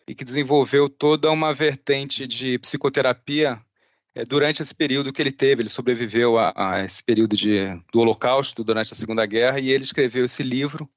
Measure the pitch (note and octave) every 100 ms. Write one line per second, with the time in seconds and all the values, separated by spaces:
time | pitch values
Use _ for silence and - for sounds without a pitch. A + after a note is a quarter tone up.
0 | - - B2+ C#3 C3+ D3 - C#3+ C#3 -
1 | D3 D3+ D#3 D#3 D#3 C3+ D3+ C3+ - C#3
2 | C#3 - C3 A2+ C3 B2 - C#3 C#3 C#3
3 | B2+ A#2+ - D3 C#3+ A2+ _ _ _ _
4 | _ A#2+ A#2 C#3 D3 D#3 D3 - C#3+ C3+
5 | C#3 C3+ C#3 C3+ C3+ A#2+ G#2+ - B2+ A#2
6 | A2+ A2+ A#2+ A2+ F2+ - F#2+ F#2+ F#2+ -
7 | - A2 A2 G#2 G#2+ G#2 G2 F2 - A#2
8 | A#2 G#2 B2 C3+ C#3 - A2 A2 G#2+ A2
9 | A2 A2+ G#2 A2+ B2 C3+ C3 C3+ C3 -
10 | B2+ B2+ A#2+ - C3 B2+ C#3+ D#3 D3+